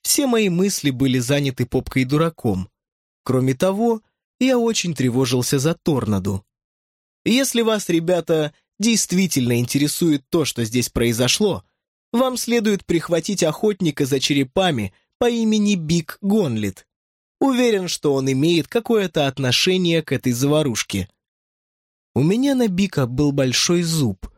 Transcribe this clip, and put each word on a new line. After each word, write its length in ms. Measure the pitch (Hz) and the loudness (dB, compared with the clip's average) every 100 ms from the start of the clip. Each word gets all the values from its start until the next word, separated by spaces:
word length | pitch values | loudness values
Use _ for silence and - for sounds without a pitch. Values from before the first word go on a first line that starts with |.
Все 240 | - - 277 | 0 0 2
мои 220 | 233 208 | 2 2
мысли 420 | 170 196 - 143 | 2 0 0 -4
были 280 | 127 135 127 | 0 0 0
заняты 480 | 120 143 139 131 123 | 0 0 0 -4 -2
попкой-дураком. 1000 | 131 - 131 127 151 165 160 117 92 92 _ _ _ _ _ | -2 -2 -4 0 0 -2 -2 -4 -4 -6 _ _ _ _ _
Кроме 300 | - 127 131 | -2 0 0
того, 460 | 131 185 196 233 220 _ _ _ _ | 0 0 2 0 -2 _ _ _ _
я 200 | 262 247 | 2 2
очень 360 | 233 220 175 | 2 0 -4
тревожился 640 | 147 131 120 131 127 123 143 | -2 0 2 0 0 0 0
за 160 | 147 | 0
Торнаду. 720 | 175 - 135 104 98 92 95 _ _ _ _ _ _ _ _ | 0 0 0 0 -2 -2 -6 _ _ _ _ _ _ _ _
"Если 380 | - 240 269 240 | 0 0 2 0
вас, 260 | 226 214 - | 0 0 0
ребята, 640 | 165 165 175 165 160 147 _ _ _ | -2 2 -2 0 -2 -2 _ _ _
действительно 800 | 214 220 - 180 190 139 120 120 | 0 0 0 0 0 0 0 0
интересует 680 | 120 139 147 - 170 147 _ | 0 0 -2 0 0 0 _
то, 160 | 175 | -2
что 200 | 143 - | -2 -2
здесь 240 | 113 120 113 | -2 -2 -2
произошло, 760 | - 117 113 127 - 208 104 _ _ _ _ _ | 0 0 0 0 2 0 -2 _ _ _ _ _
вам 240 | 233 262 247 | 0 0 -2
следует 480 | - 233 214 196 | -2 0 0 -2
прихватить 580 | - 170 - 165 - 196 | -2 -4 0 -2 -2 -2
охотника 640 | 160 - 214 202 170 - 139 | -2 0 -2 0 -2 0 -2
за 140 | 135 | 0
черепами 720 | - 143 131 - 190 131 98 _ _ _ | 0 0 0 0 0 0 -4 _ _ _
по 100 | 240 | 0
имени 460 | 240 220 214 208 | 2 2 2 2
Биг 440 | 196 151 170 170 - | 0 0 -2 -2 -8
Гонлит. 680 | 196 220 160 113 104 - _ _ _ _ _ _ | 0 0 0 -2 -4 -8 _ _ _ _ _ _
Уверен, 480 | 277 254 247 202 180 | 0 2 2 0 -2
что 260 | - 151 | -4 0
он 160 | 135 135 | 0 0
имеет 380 | 131 160 170 - | 0 2 0 0
какое-то 580 | 233 226 220 190 170 139 | -4 0 0 0 -2 -2
отношение 760 | 131 131 120 185 185 175 165 | -2 -2 0 0 0 0 0
к 100 | 156 | -2
этой 180 | 127 127 | -4 -2
заварушке". 800 | 120 139 151 147 107 - 98 92 _ _ _ _ _ _ _ _ _ _ | -2 0 2 0 -4 -4 -6 -6 _ _ _ _ _ _ _ _ _ _
У 80 | 120 | 0
меня 320 | 151 220 277 | 2 2 2
на 140 | 262 233 | 2 0
Бика 380 | 175 196 - 123 | 0 0 0 -2
был 260 | 127 147 | 0 0
большой 500 | 139 131 123 - 175 | 2 0 0 0 0
зуб. 480 | 170 160 123 95 - | 0 0 -2 -2 -14